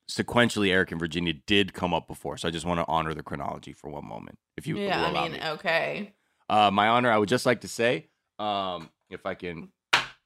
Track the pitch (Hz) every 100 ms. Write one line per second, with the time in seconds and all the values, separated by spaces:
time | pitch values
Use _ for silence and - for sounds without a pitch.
0 | - - 101 120 117 107 98 92 90 85
1 | 82 80 87 76 - 101 98 - 90 80
2 | - - 78 73 85 82 82 87 82 80
3 | 80 76 - 73 69 76 - 69 76 73
4 | - 55 50 - _ - - 202 202 165
5 | 160 73 73 156 160 156 180 160 147 151
6 | 202 _ _ _ _ 104 104 98 104 120
7 | 123 110 104 123 131 117 95 - 117 156
8 | - _ _ _ 107 101 95 87 80 _
9 | _ 92 98 92 90 82 - _ _ -
10 | - -